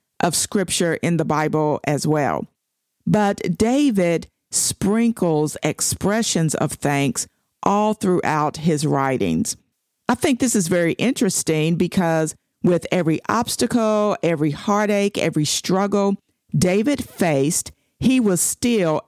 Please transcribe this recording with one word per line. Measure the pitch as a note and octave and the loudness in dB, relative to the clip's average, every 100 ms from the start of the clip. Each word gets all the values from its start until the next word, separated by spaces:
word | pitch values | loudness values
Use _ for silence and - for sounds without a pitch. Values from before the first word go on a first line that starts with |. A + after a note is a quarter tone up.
| _ - | _ -4
of | F3 - | -2 -2
scripture | - G#3 F3+ - F3 D#3 | -2 -2 -2 0 0 0
in | D#3+ E3 | 0 0
the | |
Bible | C#3+ D3+ D#3 D#3 D3+ C#3+ | 0 0 0 0 0 -2
as | - C#3+ D3+ | -2 -2 0
well. | D3+ C3 D2+ - _ _ _ _ _ - | 0 0 -2 -6 _ _ _ _ _ 0
But | G3+ G3+ G3+ - E3+ | 2 2 0 -4 0
David | A3 C4+ D4 G3 F3 E3 - _ _ | 2 2 2 2 2 0 -4 _ _
sprinkles | - - - G3 A3 A#3 A3+ F3 D3+ D3+ - | -4 -4 -2 0 2 0 0 0 2 0 -2
expressions | D3+ - - - F#3 G#3+ A3 F3 D#3+ | -6 -2 -4 -2 -2 0 0 0 0
of | - D3+ | 0 -4
thanks | - C#3+ C#3+ C#3 - - _ _ _ | -2 -2 0 0 -2 -8 _ _ _
all | F#3 G3+ G#3+ | 0 2 0
throughout | G#3+ G3 F3+ - D3+ D3+ - | 0 0 0 0 -2 -2 -2
his | D#3 D3+ | -2 0
writings. | D3 C#3+ C3+ C3 F#2+ D#2+ - - _ _ _ _ - | 0 0 0 -2 0 -2 -2 -8 _ _ _ _ -4
I | |
think | A#3+ E4+ B3 | 0 0 0
this | B3+ | 0
is | G#3+ E3 | 0 0
very | F3+ E3+ | 0 0
interesting | - A3 C4+ G3 - - D#3 D#3+ E3+ | 0 -2 0 -2 -2 -2 0 0 0
because | F3 - E3 D#3+ D#3 - _ _ | 0 0 0 0 -2 -6 _ _
with | F3 E3+ - | 0 0 0
every | F3+ D#3+ D#3+ - | -2 0 -2 0
obstacle, | A3 A#3 - A#3+ A#3+ A3 G#3+ G#3 - | -2 -2 -2 0 0 2 2 0 0
every | E3 D#3+ D#3 | -2 0 -2
heartache, | D3 - G#3 G#3 G3+ G3+ - | -2 -2 0 0 0 0 0
every | D#3+ D#3 D3+ | -2 0 -2
struggle | - - F#3 G3+ G3+ G3+ G3+ _ _ _ | -2 -2 0 2 2 0 -2 _ _ _
David | D3+ F3+ G3 A3+ C#4+ | 0 2 2 0 -2
faced, | - - F3+ C#3 C#3+ - - - _ _ | -6 -2 0 2 2 0 -6 -14 _ _
he | - C4 | 2 4
was | G#3+ F3 | 4 2
still | - - B3 A3+ E3 D#3 | 0 -2 0 2 2 0